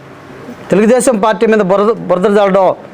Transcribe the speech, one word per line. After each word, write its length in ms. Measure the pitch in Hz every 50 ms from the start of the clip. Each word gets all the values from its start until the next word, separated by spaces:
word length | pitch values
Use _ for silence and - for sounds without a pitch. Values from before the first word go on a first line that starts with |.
| - - - - - - - - - - - - - -
తెలుగుదేశం 500 | 175 190 220 214 254 247 240 277 233 196
పార్టీ 260 | 214 220 220 220 233
మీద 140 | 214 220 214
బురద, 320 | 202 175 196 196 208 220
బురద 340 | 214 175 170 175 180 180 185
చల్లడం 500 | 214 202 208 202 196 185 196 185 165 - - - -